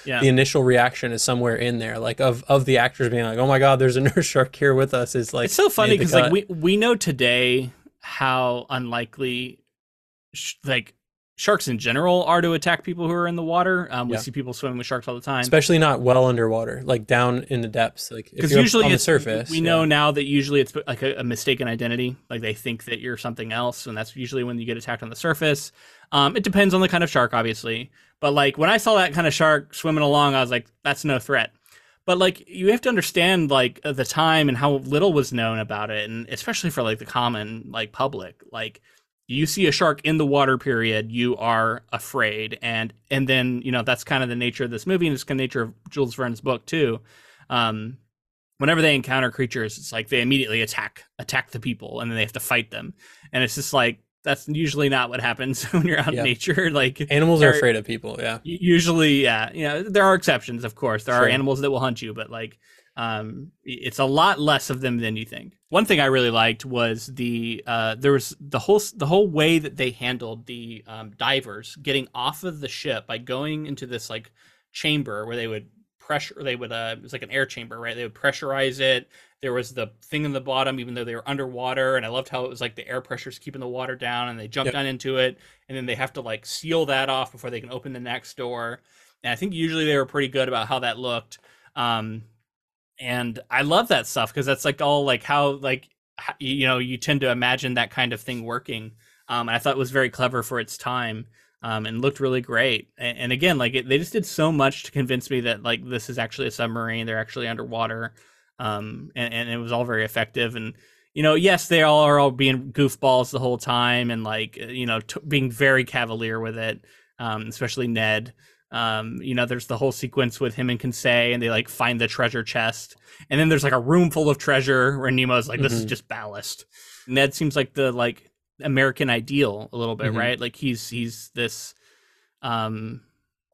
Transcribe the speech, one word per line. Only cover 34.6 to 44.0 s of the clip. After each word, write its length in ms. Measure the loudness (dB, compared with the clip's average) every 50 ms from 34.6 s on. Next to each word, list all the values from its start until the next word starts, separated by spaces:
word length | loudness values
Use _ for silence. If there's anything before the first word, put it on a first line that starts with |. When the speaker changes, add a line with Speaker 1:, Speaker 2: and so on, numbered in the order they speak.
| 2 2 2
Speaker 1:
little 400 | 0 -2 0 2 2 4 4 4
was 200 | 2 0 0 0
known 240 | -2 -2 0 -2
about 320 | -2 -4 -4 -6 -6 -6 -4
it, 180 | -4 -4 -4
and 200 | -6 -8 -10 -10 -10
especially 400 | -10 -8 -6 -6 -6 -2 -4 -2
for, 140 | -2 0 0
like, 160 | 0 -2 -2
the 60 | -6
common, 600 | -4 -2 0 0 0 -2 -4 -6 -8 -10 -12 -12 -10
like, 200 | -8 -8 -8 -6
public. 520 | -4 -2 -2 -2 -2 -6 -12 -12 -18 _ -20 -14
Like, 300 | -10 -10 -10 -10 -12 _ _ _ _ _ _ _ _ _ _
you 200 | -6 -2 -2 -2
see 220 | 0 0 2 2
a 40 | 2
shark 300 | 4 4 2 2 2 0 0
in 140 | 0 2
the 80 | 2 2
water, 320 | 4 4 4 4 4 2
period, 520 | 0 0 -2 0 0 2 0 0 -2 -2 -4
you 280 | -2 -2 0 0 0
are 460 | 0 0 0 2 2 2 0 -2 -4 _ -8 -8
afraid. 640 | -8 -8 -4 -2 0 0 0 0 -4 -6 -8 -8 -8
And, 320 | -6 -4 -2 -2 -4 -4 -8 _ _ -2
and 180 | 0 0 2
then, 340 | 2 2 2 2 0 -2 -2
you 100 | -2 -2
know, 100 | -2 0
that's 220 | 2 0 0 0